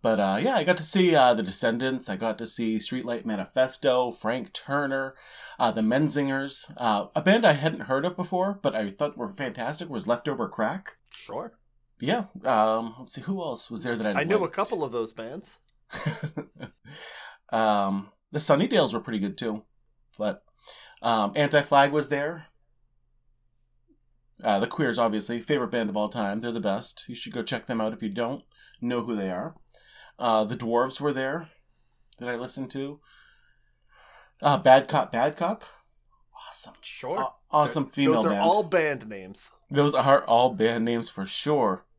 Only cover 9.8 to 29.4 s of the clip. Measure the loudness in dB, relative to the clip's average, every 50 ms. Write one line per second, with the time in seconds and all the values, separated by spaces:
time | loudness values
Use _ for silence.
9.8 | -6 -6 -8 -8 -2 -2 -2 -2 -2 -6 -4 -4 -4 -6 -2 -2 -2 -2 -2 -6
10.8 | -10 -16 -20 _ _ _ -20 -20 -14 -12 -10 -10 -10 -12 _ _ _ _ _ _
11.8 | _ _ _ _ -2 -2 -2 -2 -2 -8 _ -6 -2 0 2 4 4 4 2 0
12.8 | -2 -6 -12 -14 -10 -10 -10 -8 -6 -6 -6 -4 -4 -6 -6 -6 -6 -6 -8 -6
13.8 | -4 -4 -4 -2 -2 0 0 0 0 0 0 0 0 -2 -2 -4 -4 -2 -2 -4
14.8 | -4 -4 -4 -4 -6 -6 -8 -12 -12 -12 -12 -10 -10 -12 -12 _ _ _ _ _
15.8 | _ _ -10 -6 -4 -4 -4 -4 -8 -10 -10 -12 -14 -14 _ -16 -16 -16 _ _
16.8 | _ -20 -18 -16 -16 -16 -16 -18 -18 -20 -20 _ _ -4 0 2 2 4 2 2
17.8 | 2 0 -2 -4 -6 -10 _ _ _ _ 0 2 4 6 6 4 4 2 2 2
18.8 | 2 2 0 -6 -6 -6 -4 -4 -4 -4 -4 -4 -6 -4 -6 -6 -10 _ _ _
19.8 | _ _ _ _ _ _ -10 -4 -4 -4 -4 -6 _ _ _ -20 -18 -18 -18 -18
20.8 | -18 -20 -20 -4 0 0 2 2 0 0 0 0 0 4 4 2 4 6 6 6
21.8 | 6 6 4 0 0 0 -2 -2 -2 -4 -6 -10 -14 _ _ _ _ _ _ _
22.8 | _ _ _ _ _ _ _ _ _ _ _ _ _ _ _ _ _ _ _ _
23.8 | _ _ _ _ _ _ _ _ _ _ _ _ 0 2 2 2 2 -2 -2 -2
24.8 | 0 0 2 2 2 2 2 0 -2 -4 -6 -6 -2 -2 0 0 0 -2 -2 -2
25.8 | -2 -2 -2 -2 -2 -2 -2 -4 -2 -2 -2 -4 -4 -4 -6 -2 -2 -2 -2 0
26.8 | -2 -4 -4 -6 -8 -10 -10 -12 -12 -8 -8 -6 -4 -4 -4 -6 -4 -6 -4 -2
27.8 | -2 -4 -4 -6 -8 -8 -4 -4 -4 -4 -4 -8 _ _ _ _ -20 -20 _ _
28.8 | -6 -4 -2 -2 -4 -4 -4 -4 -4 -4 -4 -6